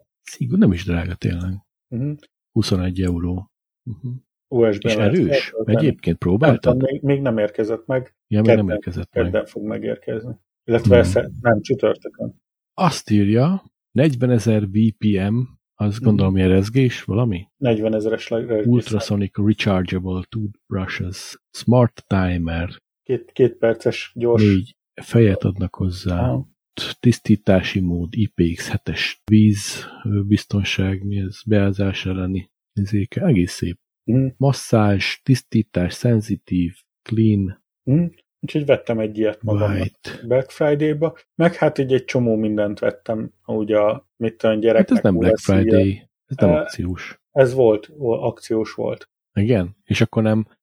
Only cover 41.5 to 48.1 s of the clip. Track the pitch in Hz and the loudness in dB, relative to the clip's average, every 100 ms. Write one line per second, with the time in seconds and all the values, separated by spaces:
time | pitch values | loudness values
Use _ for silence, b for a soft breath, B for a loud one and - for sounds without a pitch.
41.5 | - 156 151 131 131 - 131 117 110 110 | 2 0 0 0 -2 0 -2 0 0 -2
42.5 | 104 104 101 107 - - 110 113 _ - | -2 -2 -2 -4 -4 -8 -8 -8 _ -8
43.5 | 110 107 107 104 110 _ - 113 - 113 | -6 0 2 2 -2 _ -6 -6 -2 -2
44.5 | 110 113 143 196 233 107 90 87 110 - | 2 4 4 4 2 2 2 2 2 2
45.5 | 95 110 92 98 101 _ _ - 135 98 | 2 4 4 2 -2 _ _ -10 0 2
46.5 | 151 - - 90 87 - - _ 143 127 | 2 -2 -8 -8 -8 -12 -20 _ 2 2
47.5 | 131 113 107 - 151 123 | 4 4 2 -2 -8 -4